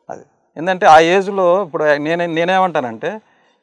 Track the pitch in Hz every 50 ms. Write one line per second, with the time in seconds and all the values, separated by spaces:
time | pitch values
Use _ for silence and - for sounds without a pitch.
0 | _ - - - - _ _ _ _ _ _ - 156 185 185 185 214 185 156 156
1 | 165 165 180 196 190 196 202 196 185 175 175 190 208 160 139 160 151 151 147 147
2 | 147 156 165 175 175 175 160 160 170 170 190 190 190 185 156 156 131 120 113 110
3 | 120 165 208 214 - _ _ _ _ _ _ _